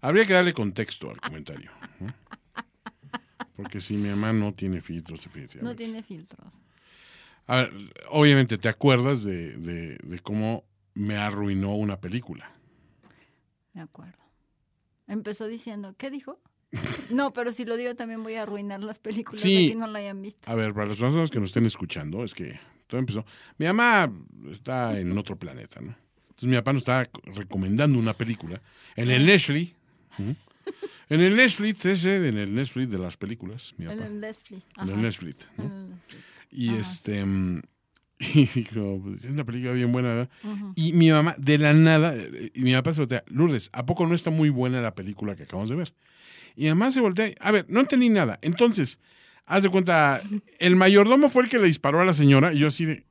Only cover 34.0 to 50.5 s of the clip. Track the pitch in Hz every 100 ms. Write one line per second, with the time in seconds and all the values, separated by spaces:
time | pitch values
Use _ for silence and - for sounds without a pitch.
34 | 214 208 214 220 _ 190 _ - 190 202
35 | 113 95 87 71 - - 107 196 190 180
36 | _ - - - _ - 120 113 92 92
37 | - 104 98 98 92 85 - _ _ _
38 | _ _ - 151 135 131 110 110 101 98
39 | 98 98 120 143 123 120 123 127 120 123
40 | 123 117 127 _ 208 208 202 185 165 170
41 | 160 156 156 - 139 147 151 156 160 160
42 | 165 131 85 62 110 - 127 127 135 156
43 | 135 120 - 120 170 131 - - 123 170
44 | 165 170 170 160 151 131 127 127 117 -
45 | 95 101 104 95 71 92 107 143 165 _
46 | _ _ - - - - 151 160 240 262
47 | 233 180 220 - - 214 - 208 269 262
48 | 247 214 135 - 151 170 240 208 131 -
49 | _ _ _ _ _ 180 196 190 180 165
50 | 147 135 202 208 _